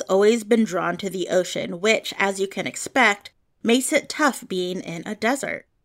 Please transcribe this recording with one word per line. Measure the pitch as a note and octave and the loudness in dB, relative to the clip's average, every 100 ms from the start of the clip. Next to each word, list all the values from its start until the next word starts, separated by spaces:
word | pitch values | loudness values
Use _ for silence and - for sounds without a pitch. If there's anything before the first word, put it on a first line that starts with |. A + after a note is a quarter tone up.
| - | 2
always | F#3+ G#3 A#3 G#3 | 4 6 4 2
been | A3+ | 2
drawn | G#3+ F3 E3 F3 | 2 0 -2 -4
to | G3 | -6
the | F3+ F3 | -6 0
ocean, | F#3 F3+ E3+ - F3+ | 0 0 -4 -6 -2
which, | G#3 A3 - - | 2 2 0 -2
as | G3 G3 | -2 0
you | G3 | -4
can | G3 F3+ | -4 -6
expect, | - - C4+ A3+ G3+ - _ _ _ | -6 -4 4 4 2 -6 _ _ _
makes | G#3+ A#3+ C4 | 2 2 2
it | D#4 - | -2 -2
tough | - D4+ - - | 0 0 0 -6
being | F#3 F3+ F#3 | -6 -4 -6
in | - E3+ - | -8 -10 -10
a | |
desert. | G#3+ A3 C4+ - - _ _ | -4 -2 -2 -4 -10 _ _